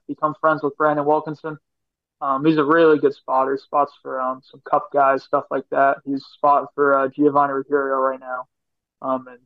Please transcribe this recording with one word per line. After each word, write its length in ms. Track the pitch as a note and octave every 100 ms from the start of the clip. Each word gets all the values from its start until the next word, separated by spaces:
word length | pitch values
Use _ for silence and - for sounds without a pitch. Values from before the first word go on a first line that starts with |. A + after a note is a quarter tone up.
| -
become 260 | C#3+ D3+ D3+
friends 220 | D#3 D3+
with 120 | C#3+ -
Brandon 260 | D3+ D3
Wilkinson. 540 | C#3+ D3+ D#3 D3+ D#3+ D3+ _ _ _ _ _ _
Um, 240 | C#3 C3+ D#3
he's 100 | D#3
a 80 |
really 340 | C#3+ E3 D#3+ D3+
good 140 | C#3
spotter. 440 | C3+ - C3 C3+ C#3
He 20 |
spots 320 | - D3 C#3+ -
for, 180 | C#3 C3
um, 220 | B2+ C3
some 200 | - C#3+
Cup 240 | - D3 -
guys, 320 | C#3+ C3+ C3+
stuff 220 | - C#3+ -
like 180 | C#3 -
that. 280 | C#3+ C#3 - C#3
He's 180 | C#3
spotting 440 | - - D3 C#3+ C3+
for, 240 | - C#3+ C#3
uh, 100 | C3+
Giovanni 440 | C#3 D3 C#3+ C#3+
Ruggiero 480 | C3+ C3+ C#3+ C3+ C3+
right 200 | C3 C3
now, 260 | C3 B2+ - _ _ _ _ _
um, 240 | C3 C3 B2+
and 140 | B2